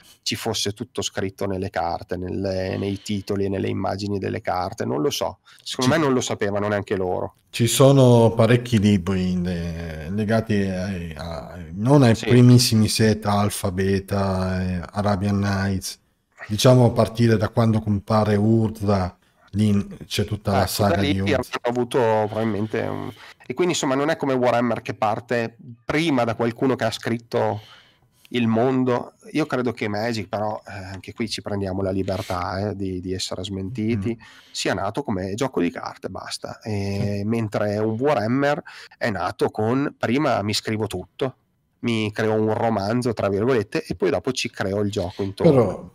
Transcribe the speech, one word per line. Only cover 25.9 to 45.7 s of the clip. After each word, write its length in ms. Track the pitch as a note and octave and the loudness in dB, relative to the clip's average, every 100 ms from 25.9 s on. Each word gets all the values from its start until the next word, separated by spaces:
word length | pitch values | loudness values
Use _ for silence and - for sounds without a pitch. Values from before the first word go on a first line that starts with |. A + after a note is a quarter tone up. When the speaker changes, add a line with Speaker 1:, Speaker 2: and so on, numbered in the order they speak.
| D3 E3 C3 | -2 2 2
Speaker 1:
da 100 | A#2 | 0
qualcuno 420 | A2 A#2 A2+ C3+ A#2+ | 0 -2 0 0 0
che 80 | |
ha 60 | A2+ | -2
scritto... 720 | - A#2 A#2 - A#2+ A2 G#2 - - _ _ _ _ - | -4 -4 -6 -4 -2 0 -2 -8 -20 _ _ _ _ -6
Il 200 | A#2+ A2+ | -2 2
mondo. 640 | A2+ C3 C3 B2+ B2 - - - | 2 2 2 2 0 -2 -16 -6
Io 140 | D3 D#3 | -4 -2
credo 240 | B2+ A#2+ | 0 -2
che 140 | A2 A2 | -2 -4
Magic, 400 | G#2 A#2 A2+ F2 | -2 -2 -4 -4
però, 320 | G2+ G#2+ - - | -4 -4 -6 -10
eh, 60 | |
anche 400 | G2 F#2 F#2+ - | -14 -12 -14 -12
qui 160 | - A2+ | -8 -6
ci 120 | - | -6
prendiamo 420 | - G2+ F#2+ F#2+ | -6 -4 -4 -2
la 100 | G2 | -2
libertà, 800 | F#2+ F#2+ F#2 - F2+ F2+ F#2+ G#2 | -2 -2 -4 -4 -6 -4 -4 -4
eh, 40 | |
di, 260 | F#2+ G2 F#2 | -4 -6 -6
di 120 | F2+ | -6
essere 320 | F#2 - F#2+ | -6 -6 -8
smentiti, 720 | F#2 F#2+ F#2+ B2 G#2+ A2+ G#2 A2+ | -8 -8 -8 -4 -2 -2 -4 -6
Speaker 2:
Mm. 60 | - - - | -12 -20 -16
Speaker 1:
sia 240 | - D#3 | -8 -4
nato 300 | G2+ G2 B2+ | -4 -4 -6
come 300 | C#3 F#2+ F#2+ | -4 -4 -4
gioco 260 | G#2+ C3+ - | -4 -4 -2
di 100 | F2 | -2
carte, 380 | - - - - | -4 -12 -12 -12
basta. 500 | F#2+ - - - - | -12 -12 -12 -12 -12
E 580 | A#2 G2+ G2 G2+ G#2+ G2+ | -6 -4 -4 -2 -2 -4
Speaker 2:
Sì. 60 | |
Speaker 1:
mentre 540 | G#2 A#2 A2 A2 G#2 G#2 | -2 -2 -2 -2 -2 -2
un 180 | A2 A2 | -2 -2
Warhammer 640 | C#3+ C3 G#2+ C3 C#3+ D3 - - - - | 0 0 0 0 0 -2 -6 -18 -20 -8
è 100 | A#2 | -6
nato 400 | F#2 F2+ - C#3+ | -4 -4 -2 -4
con, 440 | - G#2+ C3 C#3+ - | -2 -2 0 -2 -4
"Prima 460 | A2+ C3 D3+ G#2+ | -2 0 0 0
mi 100 | G#2 | -2
scrivo 340 | G#2 - G#2+ G#2+ | -4 -4 -4 -4
tutto, 480 | F#2 F#2 - C3 - _ _ _ _ | -6 -10 -6 -6 -6 _ _ _ _
mi 300 | A#2+ A2+ G#2+ | -2 0 -2
creo 220 | G#2 A2 | -2 0
un 180 | A2 G#2+ | 2 2
romanzo", 580 | G#2+ A2+ G#2 G2+ A#2+ B2 | 0 0 0 0 0 0
tra 160 | G#2 G2+ | 0 0
virgolette, 560 | G2 A#2 B2+ G2+ D#3+ | 0 2 2 0 -4
e 100 | - | -6
poi 160 | - G3 | -2 0
dopo 220 | F2+ C3 | 0 -2
ci 180 | B2+ A2+ | -4 -4
creo 300 | - G2 G2+ | -4 -2 0
il 100 | G#2 | -2
gioco 320 | G2+ F2 - | -2 -4 -4
intorno. 300 | G2 G2+ D#3+ | -6 2 4
Speaker 2:
Però 380 | C#3 G2+ | 6 4